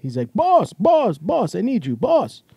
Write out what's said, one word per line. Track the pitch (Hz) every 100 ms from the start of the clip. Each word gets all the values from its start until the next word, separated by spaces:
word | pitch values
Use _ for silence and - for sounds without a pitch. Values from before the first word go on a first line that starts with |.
He's | 135 120
like, | 240
Boss, | - 349 359 -
boss, | - 233 320 254 147
boss, | 156 320 233
I | 180
need | 226 254 135
you, | 117
boss. | 214 320 220 - _